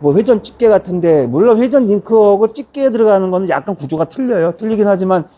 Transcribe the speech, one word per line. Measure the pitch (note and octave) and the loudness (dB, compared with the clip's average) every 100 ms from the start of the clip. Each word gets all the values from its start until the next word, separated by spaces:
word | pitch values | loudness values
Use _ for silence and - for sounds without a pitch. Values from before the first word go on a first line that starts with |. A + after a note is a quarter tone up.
뭐 | D3 | 0
회전 | D#3+ A#3 G#3+ | 2 2 0
집게 | - - A3+ | -4 -2 2
같은데, | G3 F#3 F3+ E3+ D3+ A#2+ | 2 0 -2 0 2 0
물론 | C#3 A#3 A3 | 0 2 2
회전 | B3+ C4+ A3 | 2 0 0
링크하고 | G3+ - A3+ G#3 G3 A3 | -2 0 2 4 2 0
집게 | C#4+ - C#4+ C4+ | -4 -12 -4 -2
들어가는 | A3 A3 G3 F#3 | 0 2 2 0
거는 | F3+ F#3 | -2 -2
약간 | C#3+ G#3 F3+ | -4 -6 -10
구조가 | C#3 D#3+ E3 | -6 -6 -6
틀려요. | - B3+ G3+ E3+ E3+ | -6 -4 -2 -2 -4
틀리긴 | A3 G#3+ G3+ | -4 -2 0
하지만 | F#3+ F#3 F#3 D#3 | 0 0 -2 -2